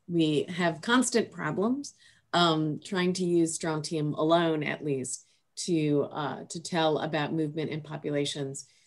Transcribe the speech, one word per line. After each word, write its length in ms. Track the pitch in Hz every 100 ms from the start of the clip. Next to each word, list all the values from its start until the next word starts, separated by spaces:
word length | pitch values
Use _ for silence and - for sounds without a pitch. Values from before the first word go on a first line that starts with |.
| -
we 360 | 170 156 151 -
have 320 | 175 175 156
constant 500 | - 247 247 226 -
problems, 640 | - 151 160 214 269 285 - - _ _
um, 480 | 170 170 160 156 151
trying 280 | - 185 180
to 120 | 185
use 300 | 175 170 165
strontium 600 | - 165 156 151 160 147
alone, 500 | 143 156 170 165 156
at 200 | 147 151
least, 420 | 151 135 127 - - _ _ - -
to, 420 | 165 151 143 -
uh, 340 | - 143 - -
to 120 | 175
tell 380 | - 175 190 151
about 340 | 156 156 143
movement 380 | 160 151 156 151
in 100 | 151
populations, 840 | 151 143 147 147 143 151 135 139 - _